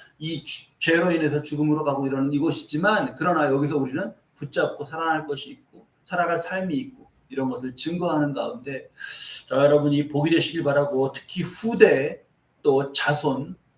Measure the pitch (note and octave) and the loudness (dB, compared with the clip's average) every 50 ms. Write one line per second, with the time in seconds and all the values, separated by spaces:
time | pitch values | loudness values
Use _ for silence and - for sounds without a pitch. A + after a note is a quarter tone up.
0 | - - _ - D3+ D#3+ E3 C#3+ - - - - - - _ - - E3+ E3 E3+ | -20 -20 _ -12 -10 -8 -8 -8 -8 -10 -10 -10 -12 -16 _ -2 0 2 4 4
1 | E3+ F3+ E3+ D#3+ D#3 C#3+ C#3+ D3 D3 - D3+ D3 D3+ D3+ D3+ D3+ D3+ C#3+ C#3 C#3+ | 4 2 2 2 2 0 0 -2 -4 -4 -2 0 0 2 2 0 0 -2 -2 -2
2 | C#3 C3+ C3+ C3+ C3+ C#3+ D3 C#3+ D#3 E3 - - - - D3 D3+ F#3 G#3 A3 F#3+ | -2 -2 0 0 0 0 0 0 0 0 -2 -4 -6 -6 -4 0 0 2 2 2
3 | C#3 B2+ - - - F3+ F3 D#3 D3 C#3 C3+ C#3 D3 C#3+ D#3+ C#3+ C3 B2+ C3 E3+ | 0 -4 -4 -4 -2 0 0 2 2 2 2 2 0 0 0 -2 -2 -2 -4 -4
4 | G3 A3 - _ _ _ _ - D3 C3+ - E3+ D#3 C#3+ - - D3 - D#3 E3 | -6 -6 -10 _ _ _ _ -14 -12 -6 -2 -2 -2 -2 -2 -6 -12 -10 -8 -4
5 | E3 D#3+ D#3 D3+ D3 D3 C#3+ C3+ - - - - _ _ - - - _ _ _ | -2 -2 -2 -2 -4 -6 -8 -8 -10 -14 -18 -20 _ _ -20 -20 -20 _ _ _
6 | _ - F#3 F3 E3+ E3+ E3+ D#3+ - - F#3 F#3+ F#3+ F#3 D3+ C3 - - - - | _ -4 -2 0 0 0 0 -2 -2 -4 -4 -2 -2 -2 -2 -2 -4 -6 -12 -20
7 | - - _ _ _ - C3 C3+ C3 B2+ B2 B2 B2+ B2+ B2+ - - E3 F3 F3 | -20 -20 _ _ _ -10 -4 -2 -2 -2 -2 -4 -6 -8 -8 -6 -4 -4 -2 -2
8 | F3 E3+ D#3 D3+ D3 C#3+ C3+ - - - - A#2 - C#3+ C3+ B2+ - - _ - | 0 0 2 2 0 0 0 -4 -6 -6 -8 -10 -10 -10 -10 -10 -12 -14 _ -16
9 | - - - - - - - - - - C3 C3+ C#3+ D3 D3 D3 C#3+ D3 C#3+ D3 | -14 -14 -12 -12 -12 -12 -14 -14 -8 -2 2 4 6 6 6 6 4 4 2 2
10 | D3 - - C#3+ D3 D#3+ E3 D#3 - - E3 E3 - - C3+ C#3+ C#3+ - C3 C3 | 0 0 0 0 2 4 4 4 2 0 -2 -2 0 2 2 2 2 2 0 0
11 | C3+ C3+ - - - - - F3+ F3 - - - - A3+ A#3 F#3 A3 F3+ C#3+ C3+ | 0 -2 -2 -8 -14 -10 -6 -6 -4 -4 -6 -4 -4 -2 6 8 8 8 8 6
12 | C#3 D#3 - - - _ _ _ _ _ _ _ - D3 C3+ C3+ C#3 - - - | 2 -2 -4 -8 -14 _ _ _ _ _ _ _ 2 4 4 4 2 0 -2 -2
13 | - D3 D3 - - C#3+ C3 C3 - F3 F#3 - _ _ _ | 0 0 0 0 0 -2 -2 -2 -4 -8 -12 -14 _ _ _